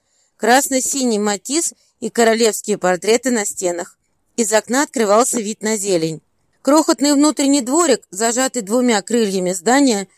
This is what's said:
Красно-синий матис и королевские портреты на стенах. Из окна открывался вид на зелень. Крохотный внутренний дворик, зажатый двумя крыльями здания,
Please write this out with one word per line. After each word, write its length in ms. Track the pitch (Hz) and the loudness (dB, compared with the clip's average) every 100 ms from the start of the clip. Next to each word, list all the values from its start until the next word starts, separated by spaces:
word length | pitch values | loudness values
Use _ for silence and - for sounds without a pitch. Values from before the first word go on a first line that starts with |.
| _ _ _ - | _ _ _ -6
Красно-синий 800 | 220 254 277 262 240 277 247 214 | 2 2 2 -2 -2 -2 -2 0
матис 560 | 208 202 - 294 - - _ - | -2 -4 -4 -4 -4 -8 _ -12
и 80 | 226 | -8
королевские 680 | - 226 226 226 208 - 196 | 0 2 4 0 0 -4 -2
портреты 520 | 185 180 190 233 262 | 0 -2 0 0 0
на 140 | 240 | -2
стенах. 540 | 202 - 180 175 180 _ _ _ _ - | -4 -4 -6 -4 -10 _ _ _ _ -6
Из 160 | 226 | 0
окна 320 | 214 208 247 | 0 0 -2
открывался 560 | 294 - 214 208 262 240 | -2 -2 2 2 2 -2
вид 220 | 208 220 | -6 -6
на 140 | 208 220 | -4 -4
зелень. 460 | 196 175 160 156 _ _ _ _ | 0 0 -2 -6 _ _ _ _
Крохотный 500 | - 302 302 320 285 | 4 4 4 0 2
внутренний 480 | 285 302 - 285 285 | 2 2 2 0 0
дворик, 420 | 233 294 339 226 _ | 0 0 2 0 _
зажатый 520 | 180 233 240 262 247 | -6 -4 -2 -4 -4
двумя 400 | 190 240 254 214 | -4 0 2 0
крыльями 500 | - 233 214 190 180 | 0 -2 0 -2 -4
здания, 560 | 180 165 262 277 208 190 | -4 0 2 2 0 -4